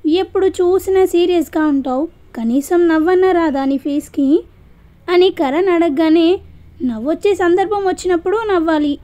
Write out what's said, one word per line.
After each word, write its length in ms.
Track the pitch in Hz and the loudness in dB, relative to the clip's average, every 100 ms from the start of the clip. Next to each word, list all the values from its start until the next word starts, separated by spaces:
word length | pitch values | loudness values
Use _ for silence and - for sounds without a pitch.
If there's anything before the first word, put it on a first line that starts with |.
| 311 339 | -2 -2
ఎప్పుడు 280 | 381 392 381 | -2 -2 -2
చూసినా 560 | 370 359 370 381 381 | 0 0 0 0 0
సీరియస్గా 580 | 381 339 349 349 285 320 311 | 2 2 2 0 -2 -2 0
ఉంటావు, 380 | 277 262 254 330 - - | 0 -2 -4 -4 -8 -18
కనీసం 460 | - 226 254 277 349 349 | -6 -2 -2 0 0 2
నవ్వన్నా 420 | 320 311 370 381 | 2 2 2 2
రాదా 300 | 349 320 269 | 2 0 -2
నీ 120 | 269 277 | -2 -2
ఫేస్కి?" 480 | 294 285 - - 269 330 480 - - - - - - | -2 -6 -6 -4 0 0 -2 -20 -20 -20 -20 -16 -2
అని 200 | 359 370 | 2 2
కరణ్ 400 | - 277 294 392 | 2 -2 0 0
అడగగానే, 520 | 349 339 277 320 330 330 392 - - - - | 2 0 0 2 4 2 0 -4 -20 -20 -8
"నవ్వొచ్చే 480 | 262 220 254 339 403 | -6 -4 -4 -2 -2
సందర్భం 480 | 381 349 370 392 415 | 0 2 2 0 -2
వచ్చినప్పుడు 560 | 381 370 359 349 359 415 440 | -2 -4 -2 -2 0 -4 0
నవ్వాలి, 420 | 370 320 311 294 285 | 0 0 0 -2 -4